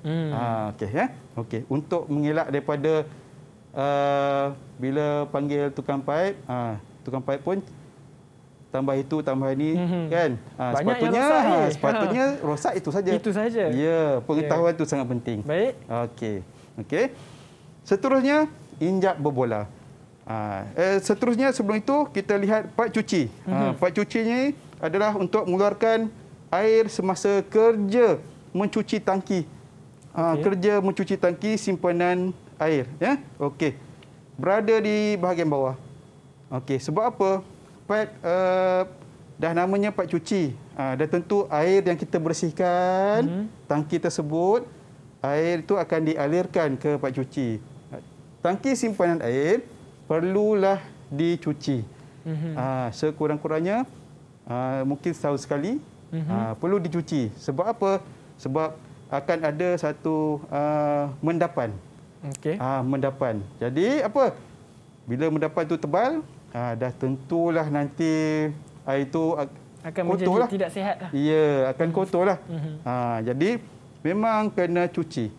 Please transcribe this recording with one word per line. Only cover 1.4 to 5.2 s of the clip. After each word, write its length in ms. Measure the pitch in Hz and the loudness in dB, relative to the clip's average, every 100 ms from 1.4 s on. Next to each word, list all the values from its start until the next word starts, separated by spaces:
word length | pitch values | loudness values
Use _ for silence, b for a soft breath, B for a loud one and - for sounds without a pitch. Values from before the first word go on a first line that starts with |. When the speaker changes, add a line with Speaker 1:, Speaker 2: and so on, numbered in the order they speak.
| 113 113 - | -6 -6 -4
Speaker 2:
untuk 400 | 135 151 175 147 | -4 -2 -4 -2
mengelak 460 | 147 147 156 151 | -2 0 0 0
daripada, 580 | 143 135 147 151 160 151 B B B B - - | -2 -2 -2 2 0 0 B B B B -20 -12
uh, 760 | 143 139 143 143 139 139 139 139 135 - - | -4 0 2 2 2 2 0 -2 -4 -16 -6
bila 500 | 131 139 147 147 | -2 0 0 -2